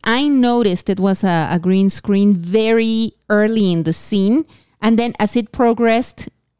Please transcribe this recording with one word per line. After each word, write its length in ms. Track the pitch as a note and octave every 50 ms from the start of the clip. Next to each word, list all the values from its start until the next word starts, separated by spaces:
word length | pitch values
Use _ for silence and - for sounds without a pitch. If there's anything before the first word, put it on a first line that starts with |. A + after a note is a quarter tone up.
| -
I 240 | A3 A3+ C4 D4 D4
noticed 600 | C#4+ C4 B3 A#3+ A#3+ A#3+ A#3 G3+ F3 - - -
it 120 | F#3+ G3
was 240 | F#3 G3 F#3+ - -
a, 240 | F#3+ F3 E3 D3+ -
a 80 | E3+ E3+
green 300 | E3+ F3+ F#3+ F#3+ G3 G3
screen 460 | - - - G#3 G3+ G3 G3+ G#3 G3+
very 800 | F3 E3+ F3 F#3+ A3 A3 A3 A3+ A3+ A3+ A3+ A3+ A3 A3+ G3+ - _ _ -
early 440 | G#3+ G#3 G#3 G#3+ A3+ A3 G3+ F#3
in 100 | F3 E3 D#3
the 80 | D#3+
scene. 520 | D#3+ - - - G#3+ G3 F#3+ G3+ A#3 D#4 D#4 - - _ _ _ _ _
And 160 | G#3 A3 A3+ A3
then 160 | A#3 A#3+ - -
as 160 | G#3+ G#3 -
it 160 | A#3+ G#3+ -
progressed, 760 | - - B3 A#3 A3+ A3+ A#3 A3+ A3+ A#3 B3+ - - - - - - _ _ _ _ _